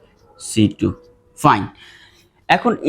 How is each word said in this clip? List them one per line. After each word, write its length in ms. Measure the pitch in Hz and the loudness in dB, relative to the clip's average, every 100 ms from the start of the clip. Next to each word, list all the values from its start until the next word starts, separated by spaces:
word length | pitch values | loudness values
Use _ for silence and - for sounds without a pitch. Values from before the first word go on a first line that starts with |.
| _ _ _ _ | _ _ _ _
সি 220 | - 110 101 - | -6 0 0 0
টু। 100 | 98 - _ _ _ - | -6 -6 _ _ _ -2
ফাইন, 260 | 147 110 104 - - - - _ _ _ - | 0 0 -4 -14 -20 -20 -20 _ _ _ -2
এখন 240 | 147 240 214 | 0 0 -2